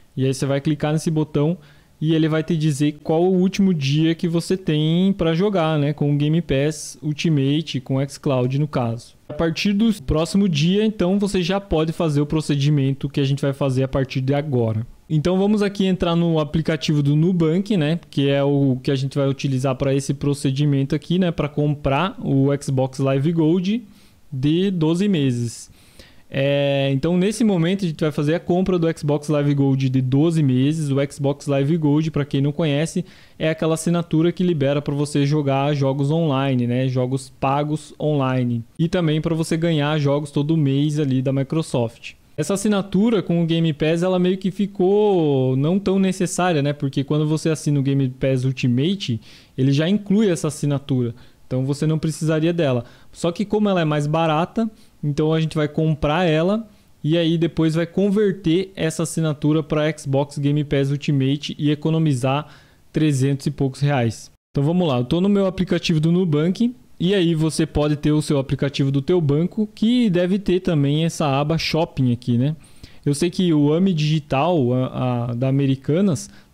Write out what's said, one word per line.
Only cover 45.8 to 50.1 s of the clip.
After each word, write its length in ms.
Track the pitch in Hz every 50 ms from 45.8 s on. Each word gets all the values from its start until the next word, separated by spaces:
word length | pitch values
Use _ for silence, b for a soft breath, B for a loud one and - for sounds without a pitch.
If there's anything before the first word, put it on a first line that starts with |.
| 196 190 190 196
necessária, 640 | 190 190 185 - 180 165 - - 180 185 170 143
né? 100 | 139 143
Porque 300 | 143 - 147 135 - 147
quando 240 | 135 - 151 151 156
você 240 | 151 156 156 - 165
assina 300 | 156 - - 151 147 143
o 20 |
Game 260 | 131 139 135 139 135 127
Pass 360 | 127 - 139 135 135 127 127
Ultimate, 760 | 135 131 - - 127 120 127 143 180 202 196 - - 117 107 B B B B B B B -
ele 140 | 131 139
já 160 | 139 143 156 175
inclui 400 | 208 202 202 -